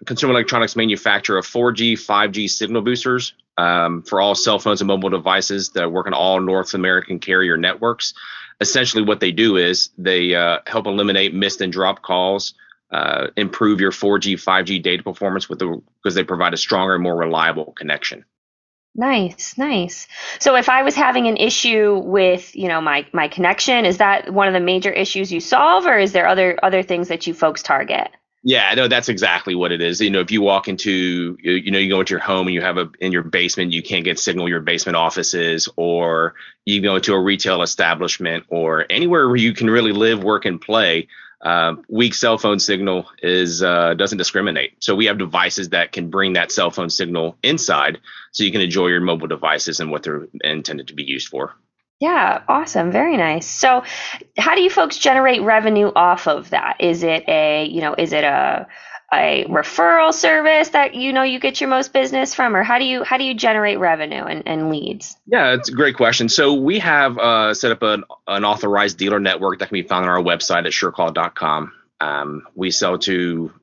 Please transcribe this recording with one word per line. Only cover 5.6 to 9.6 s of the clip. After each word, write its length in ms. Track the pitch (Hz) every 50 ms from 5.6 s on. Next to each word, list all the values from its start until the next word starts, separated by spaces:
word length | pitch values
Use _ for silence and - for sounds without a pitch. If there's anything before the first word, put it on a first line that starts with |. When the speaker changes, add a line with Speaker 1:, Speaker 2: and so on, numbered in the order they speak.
| 92 -
Speaker 1:
that 200 | - 95 85 85
work 160 | 85 92 98 101
on 60 | -
all 260 | - 90 95 95 92
North 340 | 92 92 95 95 92 - -
American 460 | 95 92 92 92 92 - - 92 82
carrier 380 | - 98 92 92 92 87 82 82
networks. 560 | 85 90 80 - 113 117 117 - - - - - - - - - - - - -
Essentially 420 | 107 - - 131 127 123 - 110 107
what 160 | 104 104 -
they 140 | - 92 85
do 240 | 92 113 110 98
is 320 | 90